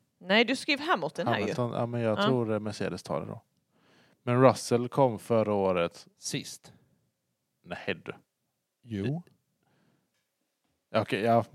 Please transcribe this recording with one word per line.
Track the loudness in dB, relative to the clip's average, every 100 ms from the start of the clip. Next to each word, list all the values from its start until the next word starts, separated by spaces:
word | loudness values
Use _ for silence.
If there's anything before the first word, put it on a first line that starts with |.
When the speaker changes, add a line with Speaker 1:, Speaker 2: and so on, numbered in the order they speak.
| _ _
Speaker 1:
Nej, | 0 2
du | 2 -2
skrev | -2 -2
Hamilton | 0 -2 -2 -4 -2
här |
ju. | 0
Speaker 2:
Hamilton, | -2 -2 -2
ja, | -2 -4
men | -2
jag | 0 2
Speaker 1:
Ja. | 2
Speaker 2:
tror, | 2 0
eh, | -2
Mercedes | -4 -6 -6 -6
tar | -6 -6
det | -6
då. | -12 _ _ _ _ _ _ _ _
Men | -2 6
Russell | 6 6 0 0 0
kom | 2 2 0
förra | 0 2 2
året. | 2 2 2 0 -4 -20 _
Speaker 3:
Sist. | -10 -8 -10 -16 -20 -20 _ _ _ _ _ _ _ _
Speaker 2:
Nej, | -14 -10 -6 -6
du. | -8 -16 _ _ _ _ _ _
Speaker 3:
Jo. | -10 -4 -4 -4 -8 _ _ _ _ _ _ _ _ _ _ _ _ _ _ _ _
Speaker 2:
Ja, | -2
okej, | 0 0
ja, | 4 2 2